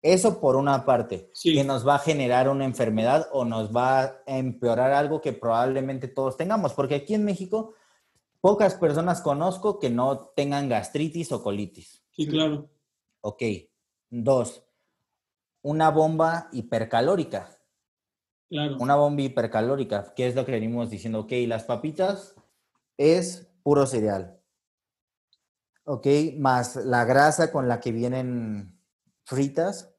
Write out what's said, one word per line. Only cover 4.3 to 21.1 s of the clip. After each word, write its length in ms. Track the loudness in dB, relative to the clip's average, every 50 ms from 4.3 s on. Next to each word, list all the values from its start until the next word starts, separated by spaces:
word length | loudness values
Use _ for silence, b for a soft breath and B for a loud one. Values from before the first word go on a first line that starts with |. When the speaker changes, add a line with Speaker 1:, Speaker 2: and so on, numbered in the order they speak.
| -4 -4 -4 -4 -4 -2 0 0 2 2 2 4 4
Speaker 1:
algo 280 | 2 2 0 -2 -4
que 120 | -4 -4 -6
probablemente 760 | -4 -2 0 2 2 2 0 0 -2 -4 -4 -6 -8 -10 -8
todos 280 | -6 -4 -4 -4 -4
tengamos, 360 | -4 -4 -2 -2 -2 -2 -2 -2
porque 220 | -2 -2 0 -2
aquí 180 | -4 -2 -2 -2
en 100 | 0 0
México 500 | 0 -2 -4 -6 -4 -4 -6 -6 b b b b b b b b b b b b _ _ _
pocas 340 | 4 4 6 6 4 2 2
personas 440 | 2 0 2 2 2 0 0 -2 -2
conozco 580 | 0 -2 -2 0 0 -2 -2 -2 -2 -4 -2 0
que 120 | -2 -2
no 400 | 0 2 0 0 0 -2 -8 -8 _
tengan 320 | -4 -2 -2 -2 -2 -2 0
gastritis 640 | -2 -2 -2 -4 -4 -4 -4 -4 -4 -6 -6 -6 -6
o 100 | -6 -4
colitis. 600 | -4 -4 -4 -6 -8 _ -20 -20 -20 -20 _ _ _ _
Speaker 2:
Sí, 140 | -6 -6 -2
claro. 420 | 0 0 0 0 -2 -4 -8 -14 _ _ _ _ _ _ _ _ _ _ -10
Speaker 1:
Ok. 200 | -10 -8 _ -4 -4 -4 -6 -10 _ _ _ _ _ _ _ _ _
Dos, 520 | -10 -4 0 2 2 2 0 -2 -8 -16 _ _ _ _ _ _ _ _ _ _ _ _ _ _ _ _ _ _ _ _ _
una 280 | -4 0 2 2 4
bomba 580 | 4 4 2 2 4 2 2 2 2 -2 -6 -8 -10
hipercalórica. 1040 | -10 -8 -4 -2 -2 -2 0 0 2 2 2 2 0 0 -4 -6 -10 -10 -12 _ _ _ _ _ _ _ _ _ _ _ _ _ _ _ _ _ _ _ _
Speaker 2:
Claro. 280 | -6 -6 -4 -4 -4 -4
Speaker 1:
Una 160 | 0 2 4
bomba 280 | 4 4 2 2 0 -2
hipercalórica, 920 | -2 -2 -2 -2 0 0 0 0 0 0 -2 -2 -2 -4 -6 -6 -8 -6
que 140 | -4 -2 -2
es 80 | 0
lo 100 | -2 -2
que 60 | -2 -4
venimos 380 | -4 -2 -4 -4 -4 -6 -6
diciendo, 300 | -8 -10 -8 -6